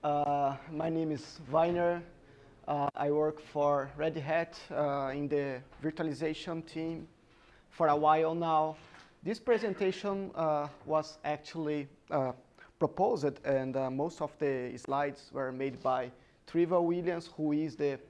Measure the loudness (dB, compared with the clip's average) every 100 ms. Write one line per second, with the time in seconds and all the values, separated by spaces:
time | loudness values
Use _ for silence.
0 | 0 0 2 2 0 -2 -8 -4 -2 0
1 | 0 -2 -6 -16 0 4 4 4 2 0
2 | -4 -20 -20 -20 -20 -18 -4 0 0 0
3 | 0 2 2 0 -8 0 2 2 0 -2
4 | -2 -2 -2 -2 -2 -8 -8 -2 0 0
5 | -2 -4 0 0 -2 -6 -10 -6 -6 -4
6 | -4 -2 -4 -4 -6 -8 -8 -8 -6 -6
7 | -12 _ _ -20 -20 -20 _ 2 4 6
8 | 6 6 4 0 2 2 2 -2 -16 -20
9 | -20 _ -6 -4 2 2 2 0 0 0
10 | -4 -4 -6 -2 0 2 -2 -8 0 0
11 | 0 -8 -4 -4 -6 -6 -2 -2 -4 -12
12 | _ -2 0 -4 -14 -20 -20 _ -2 2
13 | 2 2 0 -2 0 2 2 -2 -2 -2
14 | -4 -4 -8 -2 -2 0 -4 -8 -4 -2
15 | -2 -4 -10 -6 -4 -2 -4 -2 0 0
16 | -2 -10 -20 _ -4 2 4 4 4 0
17 | 0 -2 -6 -4 0 0 0 0 -2 -2
18 | -10